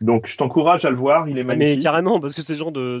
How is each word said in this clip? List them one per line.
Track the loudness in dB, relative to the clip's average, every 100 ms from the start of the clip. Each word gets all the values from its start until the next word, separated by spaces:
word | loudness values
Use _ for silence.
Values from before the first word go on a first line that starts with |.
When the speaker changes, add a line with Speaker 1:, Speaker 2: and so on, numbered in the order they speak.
Speaker 1:
Donc | 0 0 -2
je | -4
t'encourage | -2 2 4 2
à | 2
le | 0
voir, | 2 2 2
il | -4
est |
Speaker 2:
Ah, |
mais | -2 2
Speaker 1:
magnifique. | 2 2
Speaker 2:
carrément, | 2 0 2 0
parce | -2
que | -8
c'est | -8
le | -6
genre | -6
de, | -6 -6 -6